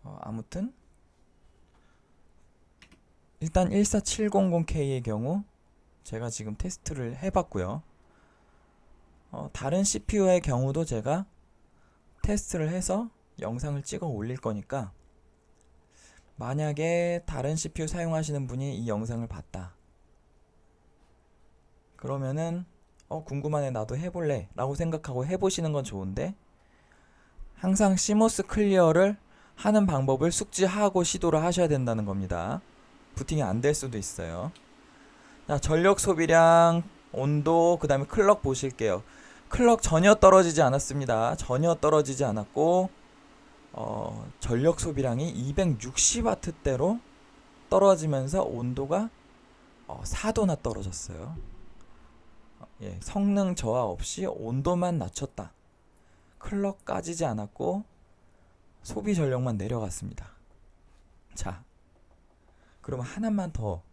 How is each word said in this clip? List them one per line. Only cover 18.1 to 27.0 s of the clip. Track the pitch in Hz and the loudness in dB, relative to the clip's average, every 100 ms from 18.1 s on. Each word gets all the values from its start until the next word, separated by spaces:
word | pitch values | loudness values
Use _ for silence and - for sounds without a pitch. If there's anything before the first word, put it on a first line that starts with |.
| 160 151 147 131 | -2 -2 -4 -6
분이 | 123 135 127 | -6 -6 -6
이 | 117 | -4
영상을 | 104 110 117 113 | -4 -4 -6 -8
봤다 | - - 95 87 _ _ _ _ _ _ _ _ _ _ _ _ _ _ _ _ _ _ _ _ _ _ - | -12 -12 -14 -14 _ _ _ _ _ _ _ _ _ _ _ _ _ _ _ _ _ _ _ _ _ _ -14
그러면은, | 127 139 131 147 165 175 180 _ _ _ _ | -8 -6 -4 -4 -4 -6 -10 _ _ _ _
"어, | 160 | -12
궁금하네, | 156 139 147 147 135 | -8 -6 -4 -4 -4
나도 | 120 110 127 | -4 -6 -6
해볼래" | 180 175 156 131 92 | -6 -4 -2 -2 -6
라고 | - 131 | -6 -4
생각하고 | 143 165 156 147 127 139 | -2 -4 -4 -6 -6 -4
해보시는 | 185 190 185 160 | 0 0 0 -2
건 | 147 | -2
좋은데, | 127 101 95 98 165 196 _ _ _ _ _ _ | -4 -8 -6 -4 -6 -8 _ _ _ _ _ _